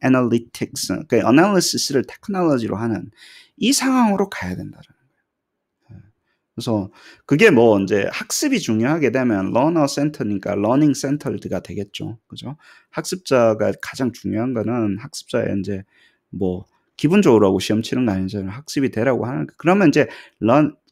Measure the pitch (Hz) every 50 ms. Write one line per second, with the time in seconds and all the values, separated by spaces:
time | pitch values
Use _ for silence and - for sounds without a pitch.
0 | - 131 131 127 123 117 117 120 117 - - - - - - - - - 92 -
1 | - - - 117 - 113 123 147 175 208 202 180 165 - - 120 - - 143 131
2 | - - - - - - 196 185 180 160 143 123 113 107 101 98 113 117 110 95
3 | - 104 - _ - - - - - _ _ - - 226 277 - 254 269 262 254
4 | 240 214 196 190 196 196 - - 185 180 185 - 160 151 151 - - _ _ _
5 | _ _ _ _ _ _ _ _ _ _ _ _ _ _ _ _ _ _ 110 -
6 | - _ _ _ _ _ _ _ _ _ - - 117 127 113 104 95 98 _ -
7 | - - - _ _ - 135 156 226 220 160 113 117 113 110 98 98 95 107 101
8 | 98 101 - - - - - - - 294 262 208 147 - 113 110 117 131 156 170
9 | 147 117 110 131 127 123 107 98 95 98 95 113 135 156 175 165 147 139 - -
10 | 143 151 147 - 127 104 104 95 - 95 95 101 101 107 127 139 151 147 131 -
11 | - 135 143 147 - 131 98 98 - 101 101 90 - - 90 101 98 - - -
12 | 107 104 110 117 _ - 117 117 - 117 143 - _ _ - - _ _ - -
13 | 160 - - 185 - - 139 127 117 113 107 104 104 101 98 - - - - -
14 | 131 120 113 - - 98 98 107 117 131 127 113 104 107 120 123 110 104 95 101
15 | - - - - - - - 123 110 101 98 101 92 98 101 95 95 _ _ _
16 | _ _ _ _ _ _ - 92 98 92 90 92 98 _ _ _ _ _ _ -
17 | - 147 175 208 190 165 120 107 104 95 98 92 92 - 110 110 117 - - 127
18 | 127 117 95 95 95 95 107 104 95 95 98 131 151 - - 147 135 120 - 107
19 | 113 135 123 117 110 117 135 156 151 - _ _ - 165 185 208 196 160 - 151
20 | 127 - - - - - _ - 101 107 123 147 156 - - _ _ _